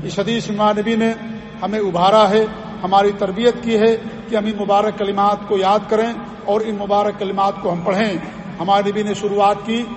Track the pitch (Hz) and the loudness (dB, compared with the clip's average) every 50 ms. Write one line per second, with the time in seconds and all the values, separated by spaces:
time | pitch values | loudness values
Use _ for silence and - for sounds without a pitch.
0 | 151 - - - 202 185 233 233 - - 214 202 208 214 214 208 208 220 226 220 | -8 -8 -4 -4 -2 -2 -2 -4 -4 -4 -2 0 2 2 2 2 0 0 0 0
1 | 220 226 226 226 - - - 214 - - - - 180 190 202 220 208 196 170 170 | 0 0 -2 -4 -8 -12 -12 -12 -14 -14 -12 -8 -6 -4 -2 -2 -2 -2 0 2
2 | 175 190 208 220 214 196 196 220 220 214 214 - - - - - - 180 190 196 | 4 6 6 6 6 6 6 4 2 2 -2 -10 -12 -12 -12 -8 -4 2 4 4
3 | 202 202 202 202 208 190 190 196 233 240 226 233 233 233 226 214 214 226 226 220 | 4 4 2 0 -2 -2 -2 2 2 2 2 2 -2 0 2 4 4 4 4 2
4 | - - - - - - 240 214 208 214 214 202 202 196 202 202 208 214 208 - | -2 -8 -12 -12 -10 -2 -2 -2 0 0 -2 -4 0 2 2 2 2 2 0 -2
5 | 208 196 202 202 202 202 208 196 208 - 214 196 190 185 202 214 208 - 226 214 | -2 -2 0 2 2 2 2 0 -2 -2 0 2 4 4 2 2 2 0 0 2
6 | 220 233 233 208 - - - - - - 202 220 220 226 214 202 202 196 202 202 | 2 0 -2 -6 -10 -12 -14 -12 -4 -2 0 0 0 -2 -4 -4 -2 0 2 2
7 | 208 208 202 - 208 190 196 196 196 196 196 196 - 196 175 175 170 190 196 190 | 2 0 -2 -4 -4 -4 -2 0 0 0 0 -2 -4 -4 -4 -2 -2 -2 0 0
8 | 226 220 190 165 - - - - - - - - 165 190 196 202 208 202 202 208 | 0 0 -2 -4 -6 -8 -12 -14 -14 -14 -10 -8 0 2 2 2 2 0 -2 -2
9 | 208 208 202 202 208 202 196 202 202 196 208 196 - 233 226 233 240 226 - | -2 -4 -4 -4 -2 -2 2 4 4 4 2 2 -2 -4 -4 -4 -4 -6 -10